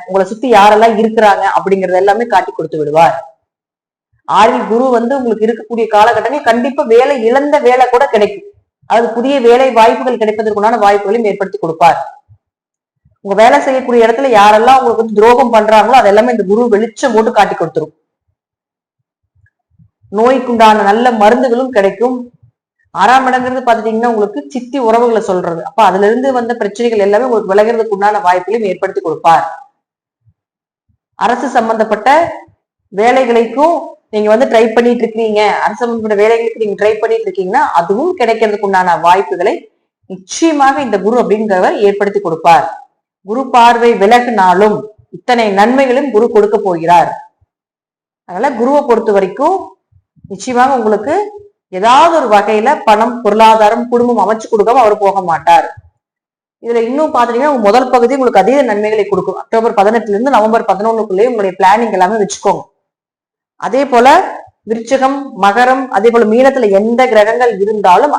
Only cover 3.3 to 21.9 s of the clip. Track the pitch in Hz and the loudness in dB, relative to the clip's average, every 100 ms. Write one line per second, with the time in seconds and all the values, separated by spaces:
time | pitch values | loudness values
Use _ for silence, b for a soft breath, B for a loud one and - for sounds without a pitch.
3.3 | _ _ _ _ _ _ _ _ _ - | _ _ _ _ _ _ _ _ _ -2
4.3 | 175 226 254 190 233 262 233 233 277 240 | 2 2 2 -2 -2 0 0 -2 -4 -4
5.3 | 214 226 226 - 233 220 208 226 220 226 | -2 -2 -4 -8 -6 0 2 2 2 -2
6.3 | 285 240 233 269 285 247 233 262 277 220 | -2 -2 -2 -2 -4 2 2 2 0 0
7.3 | 262 294 294 240 254 247 240 269 214 202 | 0 0 0 2 2 2 2 2 0 0
8.3 | - - _ _ _ - 220 233 233 262 | -4 -18 _ _ _ -4 -2 -2 -2 -2
9.3 | 277 233 240 262 226 226 254 254 226 214 | 2 4 4 2 4 2 2 -4 -2 -2
10.3 | 214 214 208 214 233 202 202 202 233 208 | -2 -4 -2 -2 0 2 0 -2 -2 -2
11.3 | 190 190 202 165 - 170 139 - - _ | -4 -6 -6 -8 0 0 0 -6 -16 _
12.3 | _ _ _ _ _ _ _ _ _ 196 | _ _ _ _ _ _ _ _ _ -4
13.3 | 196 233 277 277 262 247 240 226 226 269 | 2 4 4 0 -2 0 2 2 0 0
14.3 | 214 208 214 240 262 240 220 226 208 226 | 4 4 4 4 2 2 -2 -2 2 4
15.3 | 247 240 220 214 214 208 254 208 208 240 | 4 2 2 4 2 4 4 4 4 2
16.3 | 226 185 214 240 208 226 - 277 220 226 | 0 0 0 2 0 -2 -4 -2 0 0
17.3 | 226 190 - 165 170 151 _ _ _ _ | 0 0 -2 -6 -6 -8 _ _ _ _
18.3 | _ _ _ _ _ _ _ _ _ _ | _ _ _ _ _ _ _ _ _ _
19.3 | _ _ _ _ _ _ _ _ 202 240 | _ _ _ _ _ _ _ _ 0 2
20.3 | 262 247 233 220 214 202 220 247 226 208 | 0 -2 2 4 4 2 2 0 2 2
21.3 | 247 262 233 262 214 196 | 2 0 -2 -2 0 0